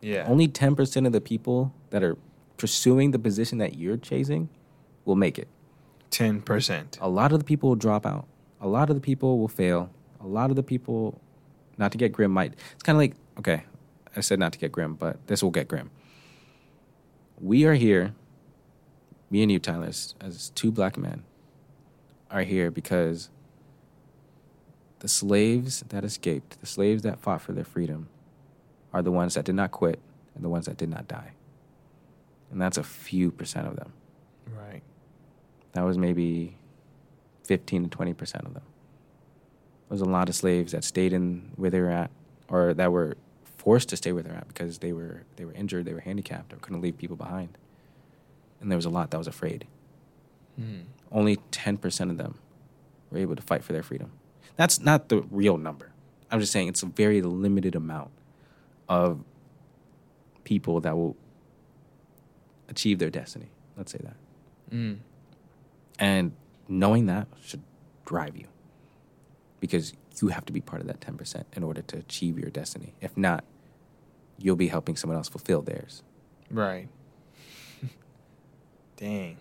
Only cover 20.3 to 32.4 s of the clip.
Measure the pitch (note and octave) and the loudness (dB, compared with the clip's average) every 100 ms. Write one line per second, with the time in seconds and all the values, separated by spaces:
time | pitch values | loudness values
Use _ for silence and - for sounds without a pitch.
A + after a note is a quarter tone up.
20.3 | E2+ - - A2+ A2 F#2+ - F2+ F2 - | -12 -10 -2 0 2 0 0 -8 -8 -14
21.3 | _ _ _ _ - _ _ _ _ _ | _ _ _ _ -20 _ _ _ _ _
22.3 | G2+ F2+ F#2+ F2 D#2+ - F2+ E2 E2 - | -4 0 2 0 -2 -2 2 2 -2 -8
23.3 | - - _ - - _ _ _ _ _ | -20 -20 _ -20 -20 _ _ _ _ _
24.3 | _ _ _ _ - _ _ F#2+ - G2+ | _ _ _ _ -20 _ _ -2 0 2
25.3 | G2+ G#2+ A#2+ B2+ C3 - G2+ G2+ - - | 4 4 2 0 -8 -8 -6 -6 -4 -2
26.3 | D2+ - - - - G2+ A2 G#2+ - - | -2 -6 -18 -14 0 2 2 0 -4 -4
27.3 | F2 - - - - E2+ D#2 D#3+ - - | -4 -4 -8 -6 -4 -4 -4 -10 -18 -20
28.3 | _ - _ _ _ _ F2+ F2 F2+ F2+ | _ -20 _ _ _ _ -4 0 2 0
29.3 | D#2+ D2 F#2+ F#2+ - E2+ - - - _ | -2 -2 0 -2 0 0 0 -8 -20 _
30.3 | - E2+ E2+ E2 - E2 D#2+ - - - | -10 -4 -4 -4 -6 -6 -6 -10 -12 -14
31.3 | - - - _ _ _ _ _ _ _ | -20 -20 -20 _ _ _ _ _ _ _
32.3 | _ | _